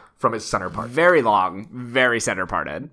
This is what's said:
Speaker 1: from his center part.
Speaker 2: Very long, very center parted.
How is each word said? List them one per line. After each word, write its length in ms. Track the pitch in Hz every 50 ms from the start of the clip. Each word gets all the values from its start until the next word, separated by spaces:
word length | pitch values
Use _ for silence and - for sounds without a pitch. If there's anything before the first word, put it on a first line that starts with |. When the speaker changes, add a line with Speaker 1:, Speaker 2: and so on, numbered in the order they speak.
| - - _ _
Speaker 1:
from 140 | - 120
his 120 | 113 113 107
center 260 | - - 101 92 92
part. 180 | - 98 78 120
Speaker 2:
Very 340 | 123 151 170 180 180 156
long, 460 | 120 110 104 98 92 90 90 95 110 -
very 460 | - 127 123 117 120 131 127 123 120 113
center 280 | - 123 104 92 92
parted. 440 | 90 104 85 76 71 71 82 135 156